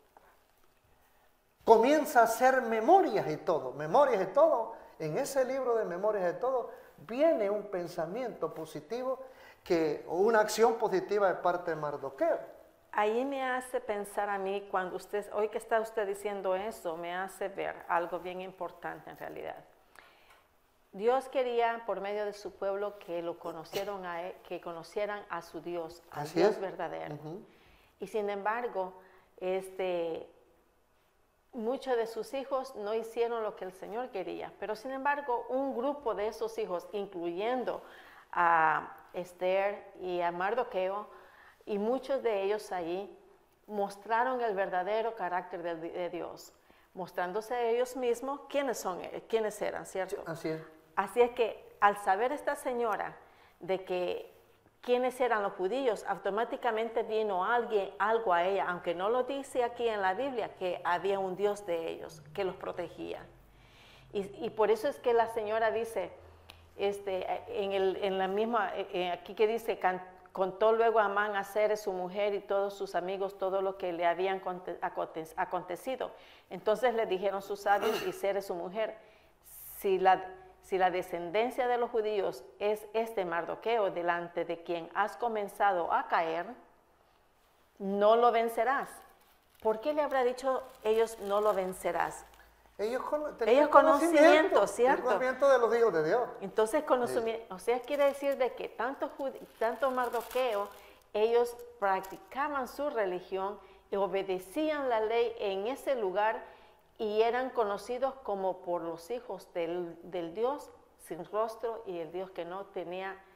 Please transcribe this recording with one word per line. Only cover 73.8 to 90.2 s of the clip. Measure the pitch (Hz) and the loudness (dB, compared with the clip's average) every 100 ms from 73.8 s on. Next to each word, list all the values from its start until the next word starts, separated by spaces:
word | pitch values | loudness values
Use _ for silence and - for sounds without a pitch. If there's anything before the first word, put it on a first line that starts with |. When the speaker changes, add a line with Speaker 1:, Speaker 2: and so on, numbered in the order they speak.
| 180 | -4
Speaker 2:
le | 170 170 | 0 2
habían | 170 190 190 | 2 0 0
conte-, | 185 180 180 175 | -4 -8 -8 -6
aconte-, | 180 180 170 165 160 - | -6 -4 -6 -6 -8 -4
acontecido. | 180 180 170 175 262 254 - - - - - | -2 -4 -4 -8 -6 -6 -6 -10 -20 -20 -14
Entonces | 185 214 208 247 | -4 0 2 2
le | 226 196 | 2 0
dijeron | 185 202 196 | 0 0 -2
sus | 196 202 | -4 -2
sabios | 208 202 220 208 185 | 2 4 2 0 -2
y | |
Zeres | - 202 196 196 | -2 -2 -2 -4
su | 175 | -6
mujer, | 180 208 214 - - - _ _ - - - - | -6 -4 -6 -6 -18 -20 _ _ -20 -20 -18 -4
"Si | 202 185 | 2 6
la, | 190 185 - - - - | 6 6 2 -14 -20 -18
si | - 185 | -2 2
la | 185 | 4
descendencia | 180 175 170 175 208 247 269 247 | 2 -4 -6 -2 0 0 0 0
de | 240 | 2
los | 294 | 0
judíos | 226 214 208 185 - - - | 0 0 0 -2 -4 -12 -2
es | 208 214 - | 0 0 -2
este | 226 226 214 180 | -4 -2 -2 -2
Mardoqueo | 170 160 165 220 233 190 | -2 -4 -4 0 2 2
delante | 175 170 170 170 175 165 | 0 0 0 -2 -6 -4
de | 170 | -6
quien | - 170 165 185 | -6 -6 -4 -2
has | 208 - | -2 -2
comenzado | 240 214 196 - 202 180 165 | -4 -2 -4 0 2 2 2
a | 240 269 | 0 2
caer, | 208 165 165 196 254 - _ _ _ _ _ _ _ _ _ _ - | 0 0 -2 -6 -12 -20 _ _ _ _ _ _ _ _ _ _ -8
no | 196 202 208 233 | -4 4 6 8
lo | 240 | 6
vencerás". | 226 226 233 226 240 196 - - _ _ _ _ _ | 4 0 0 0 0 -2 -12 -20 _ _ _ _ _
¿Por | 220 220 | -2 0
qué | 302 | 0
le | 302 | 0
habrá | 277 269 | 2 2